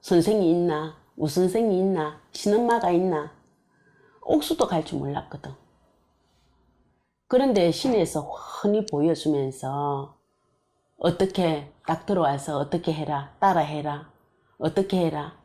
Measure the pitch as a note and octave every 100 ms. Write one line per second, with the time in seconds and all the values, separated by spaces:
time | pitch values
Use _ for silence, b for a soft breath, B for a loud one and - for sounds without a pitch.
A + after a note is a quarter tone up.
0 | - F3 E3 G#3+ F3+ F3 F3 D3+ D#3 -
1 | _ - D3+ D#3+ F#3 G3+ A3+ F#3 F#3+ F#3
2 | D3+ D3+ _ - G#3 G#3 A#3+ A#3 F#3 F3
3 | F#3 D#3 D3 - _ _ _ b b b
4 | b b - D#4 D4 E4 A3 E3+ D#3+ D3+
5 | C#3 C#3+ - D3 C#3+ C3+ _ _ _ _
6 | _ _ _ _ _ _ _ _ _ _
7 | _ _ _ B3+ C4+ G#3 E3+ E3 C4+ A3+
8 | D#3+ D#3 C#3+ - - - G3+ G#3+ G#3 C#3+
9 | D#3 D#3 D3+ D3 C3+ C3+ C3 C#3 C#3+ C#3+
10 | C#3 _ _ _ _ _ _ _ _ _
11 | E3+ F3 F#3+ F#3+ F3 D3+ C#3+ _ - G#3+
12 | - G3 D3+ C#3 C#3+ C#3+ C#3+ F3 E3+ D#3
13 | D3+ D3 C#3 - G3 F3 D3+ D3+ D3 C#3+
14 | D3+ _ _ _ _ _ D#3 D#3+ G3 F#3
15 | E3+ D3+ D3 -